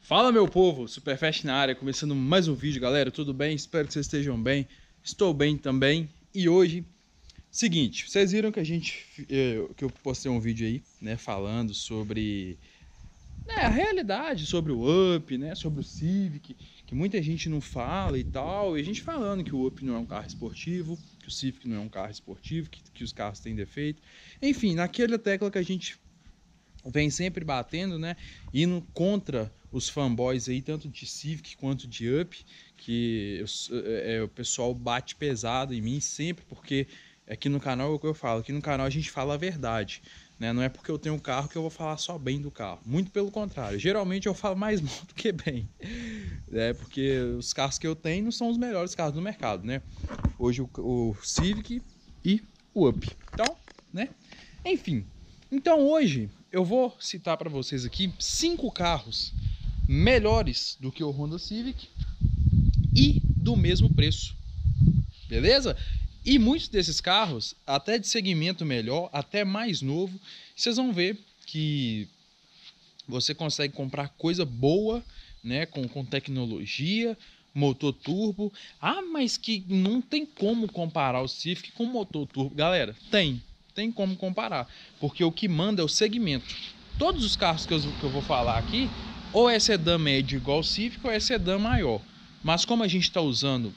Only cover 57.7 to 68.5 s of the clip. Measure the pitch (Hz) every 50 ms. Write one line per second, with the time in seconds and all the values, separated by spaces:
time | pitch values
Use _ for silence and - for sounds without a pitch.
57.7 | 147 131 123 123 - - 190 185 170 - - - - - 302 339 349 320 - 233
58.7 | - - 175 170 170 147 - 113 110 - - - - - - - - - - -
59.7 | - - - - 135 143 170 226 262 240 214 214 220 226 208 147 117 - - -
60.7 | - - 135 131 123 - 160 147 139 139 147 151 156 180 - - 208 220 233 262
61.7 | 254 - - - _ - - - - - - - - - - - - - - -
62.7 | - - - - - 240 277 294 - - - - - - - - 240 214 - -
63.7 | 180 175 - - 156 - 147 151 - - - - - - - - - - - -
64.7 | - - - - - - - - - - - - 113 113 131 185 254 277 262 196
65.7 | 135 - - - - - - - - - - 220 269 277 226 220 285 330 - -
66.7 | - 202 180 160 151 - - 180 180 208 220 185 143 113 104 - - _ _ -
67.7 | 139 139 - - 220 233 196 - - 233 196 190 180 156 156 175